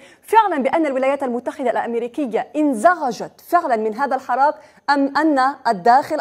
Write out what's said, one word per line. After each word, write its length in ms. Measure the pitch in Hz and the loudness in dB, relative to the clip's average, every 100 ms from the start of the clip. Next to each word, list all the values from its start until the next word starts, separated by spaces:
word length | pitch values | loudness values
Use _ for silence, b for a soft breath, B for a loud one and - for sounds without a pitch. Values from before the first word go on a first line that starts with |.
| B B | B B
فعلًا 420 | - 440 415 302 | 0 2 2 0
بأن 220 | 240 330 302 | 0 0 0
الولايات 380 | 262 262 277 | 0 -2 -2
المتحدة 480 | 269 240 302 302 254 | -4 -4 -6 -6 -4
الأمريكية 760 | 208 226 233 233 269 269 208 - 294 | -2 -2 -4 -6 -6 -4 -4 -4 -2
انزعجت 840 | 294 226 311 349 277 208 165 _ - | 0 2 2 2 -2 -6 -10 _ 0
فعلًا 260 | 339 330 226 | 0 2 -2
من 180 | 220 | -2
هذا 220 | 214 269 269 | -4 -4 -4
الحراك، 380 | - 247 285 294 B B - | -4 0 2 0 B B -2
أم 280 | 285 277 277 | 0 0 0
أن 220 | 311 277 262 285 233 | 2 2 0 -2 -4
الداخل 500 | 202 226 254 294 311 | 0 4 4 2 -4